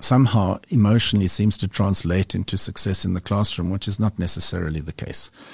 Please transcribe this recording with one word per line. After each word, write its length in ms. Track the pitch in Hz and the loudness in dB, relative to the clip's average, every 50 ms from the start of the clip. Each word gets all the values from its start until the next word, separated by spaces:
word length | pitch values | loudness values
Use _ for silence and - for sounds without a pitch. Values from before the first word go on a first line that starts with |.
somehow 580 | - - 127 127 139 117 - 110 95 92 95 - - - | 0 2 4 4 4 4 4 2 2 2 0 -4 -4 0
emotionally 580 | 165 123 101 104 110 117 - - - 104 98 92 | 2 4 6 6 4 4 2 2 2 2 2 2
seems 280 | - - 104 107 - - | 2 2 2 0 0 0
to 100 | - 95 | -4 -4
translate 640 | - - 101 98 95 - - 85 87 95 95 - - | -2 0 0 0 0 0 0 0 0 0 0 -2 -4
into 240 | 95 98 - - 92 | -4 -4 -4 -2 -2
success 460 | - - - - - 104 92 - - | -4 -4 -4 -4 -2 -2 -2 -2 -2
in 100 | 92 90 | -2 -4
the 60 | 87 | -4
classroom, 500 | - - 101 101 104 - - - 85 87 | -4 -2 0 0 0 0 -2 -4 -4 -4
which 160 | 95 98 - | -4 -4 -4
is 140 | 104 98 - | -4 -2 -2
not 180 | 110 107 - - | -2 -2 0 -2
necessarily 600 | 90 85 - 85 - - - 87 87 78 80 78 | -2 -2 -2 -2 -2 -4 -4 -4 -4 -4 -4 -6
the 120 | 73 - | -6 -8
case. 380 | - - - - - - - - - - - - | -10 -10 -10 -8 -8 -8 -8 -10 -12 -20 -20 -20